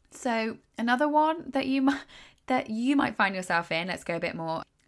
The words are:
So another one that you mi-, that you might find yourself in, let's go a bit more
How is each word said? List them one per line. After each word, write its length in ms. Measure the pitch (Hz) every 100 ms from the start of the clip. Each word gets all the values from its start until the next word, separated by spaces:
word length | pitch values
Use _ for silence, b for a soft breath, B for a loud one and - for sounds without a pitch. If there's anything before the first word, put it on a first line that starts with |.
| _
So 460 | - 254 226 220 - _ -
another 300 | 233 247 294
one 420 | 302 311 330 -
that 160 | 269 269
you 160 | 269
mi-, 100 | 269 285 B B B B -
that 240 | 254 -
you 260 | 220 247 285
might 200 | 277 220
find 180 | 196
yourself 360 | 190 185 170 170
in, 180 | 165 180
let's 160 | 175
go 120 | - 165
a 40 |
bit 140 | 170
more 280 | 165 165 160 - _